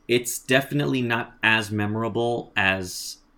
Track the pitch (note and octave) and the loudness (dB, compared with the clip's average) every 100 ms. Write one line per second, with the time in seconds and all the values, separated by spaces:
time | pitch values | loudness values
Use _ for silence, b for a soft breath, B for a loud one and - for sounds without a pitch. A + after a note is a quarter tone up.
0 | - A#2+ A#2+ - - C3 - C#3+ C#3+ C3 | 0 0 0 -8 2 2 2 -2 0 0
1 | A#2+ A#2 A#2+ - A2+ A2 G#2 G#2+ G#2 G#2+ | 0 -2 -4 -2 2 2 0 -2 -2 -2
2 | A2+ G#2+ A#2+ A#2+ - - G2 F#2+ F2+ - | -2 0 0 -2 -4 0 2 2 -4 -8
3 | - - _ | -10 -14 _